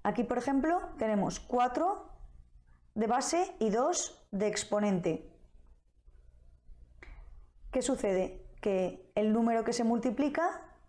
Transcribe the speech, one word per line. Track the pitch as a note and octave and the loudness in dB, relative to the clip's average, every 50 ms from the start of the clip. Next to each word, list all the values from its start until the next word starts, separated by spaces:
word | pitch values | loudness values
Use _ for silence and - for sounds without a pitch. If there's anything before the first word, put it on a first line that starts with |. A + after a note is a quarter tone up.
Aquí, | - G3+ G3 A#3+ A#3 | -2 -2 0 0 -2
por | - B3 | 0 -2
ejemplo, | B3 A#3+ C#4 C#4 C4+ B3+ D#4+ F4 F#4 F4 - - | -2 0 2 2 2 4 4 2 2 0 -4 -4
tenemos | - A3 A3 G#3+ G3+ F3+ D#3 E3+ - | -2 0 2 2 2 2 0 -4 -6
cuatro | - - B3 B3 B3 B3+ B3 D4+ D#4+ F#4 G#4 G4 - - - - - - - - - _ - - _ - - - _ - _ | -6 -2 2 2 2 2 2 2 2 0 0 -2 -8 -16 -18 -18 -18 -20 -20 -20 -20 _ -20 -20 _ -20 -20 -20 _ -10 _
de | G#3+ A3 | -2 0
base | G#3 A#3+ C4 C4 C4+ - E4+ F#4 F#4 - - | 2 2 2 2 2 2 2 0 0 -2 0
y | A3 A3 | 0 2
dos | G3 A3+ B3+ D#4+ F4+ F4 - - - - - _ | 2 4 2 2 2 0 -4 -6 -10 -18 -16 _
de | - F#3+ G#3+ | -2 0 0
exponente. | G#3 - - - - G3+ G#3 G#3 G#3 G3 F3 F3 F3 D#3+ - - - - - - - _ - - - - _ _ _ _ _ _ - - - - - - - - - - _ _ - - - - - - - - - - - - - - - - - _ - - - | 0 0 -2 -4 -2 0 2 2 2 2 2 2 0 -2 -2 -6 -14 -20 -20 -20 -20 _ -20 -20 -20 -20 _ _ _ _ _ _ -20 -20 -20 -20 -20 -20 -20 -20 -20 -20 _ _ -20 -20 -20 -20 -20 -20 -20 -20 -20 -18 -18 -18 -20 -20 -20 -20 -20 _ -20 -16 -4
¿Qué | - C4 | -4 -2
sucede? | - - C4 - - G3+ F#3+ F#3 F#3 - - - - - - - | 0 0 -2 0 0 0 2 2 0 -2 -6 -14 -18 -20 -18 -4
Que | - G#3 G3 F#3 F#3 F3 - - - - _ | -2 0 2 2 0 0 -4 -8 -18 -6 _
el | G3+ G#3+ G#3+ | 0 2 2
número | G#3+ A#3 A3+ A#3 A3+ A3+ G#3+ | 4 4 4 4 2 2 2
que | A#3 | 0
se | A#3+ - A#3 | 0 0 2
multiplica | A3+ A#3 A#3 G#3 B3+ G#3+ G#3+ C#4+ C#4+ D4 D#4+ E4 F#4 G#4+ - - - - - - | 2 2 2 0 0 0 2 0 0 2 0 0 0 -2 -6 -16 -18 -20 -20 -20